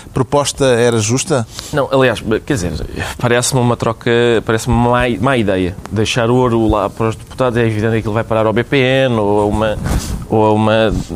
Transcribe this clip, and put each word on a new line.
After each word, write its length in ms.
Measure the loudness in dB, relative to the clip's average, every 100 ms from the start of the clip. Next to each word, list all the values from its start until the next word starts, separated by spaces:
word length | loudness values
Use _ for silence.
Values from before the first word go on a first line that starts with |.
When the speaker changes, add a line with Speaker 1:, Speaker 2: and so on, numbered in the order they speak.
| -8
Speaker 1:
proposta 500 | -4 0 0 -2 0 2
era 320 | 4 2 2
justa? 480 | 0 -2 0 -2 -4 -10 -6
Speaker 2:
Não, 160 | -2 0
aliás, 320 | 2 2 0 -2 -2 -2
quer 80 |
dizer, 180 | -4 -4 -6 -8 -8 -10 -4
parece-me 420 | 0 0 2 2
uma 160 | 2 0
troca, 340 | -2 -2 0 2 4 2 2
parece-me 280 | -2 0 2
má, 240 | 2 2 0 0
má 160 | 0 0
ideia. 400 | 0 0 -2 -4 -6
Deixar 400 | -4 -2 0 2
ouro 380 | 2 2 2 2
lá 200 | 0 -2
para 200 | -2 -4
os 80 | -4
deputados, 420 | -10 -4 0 0
é 80 | 0
evidente 260 | 0 0
que 60 | -2
aquilo 160 | -2
vai 100 | -4
parar 220 | -2 0 0
ao 60 |
B 100 | 0
P 140 | 0 0 2 2 2
N 80 | 0
ou 240 | 2 2
a 60 | 2
uma, 320 | 0 -2 -2 -2 -4 -4 -8 -2
ou 180 | 2 4
a 60 |
uma, 420 | 4 2 2 2 0 -4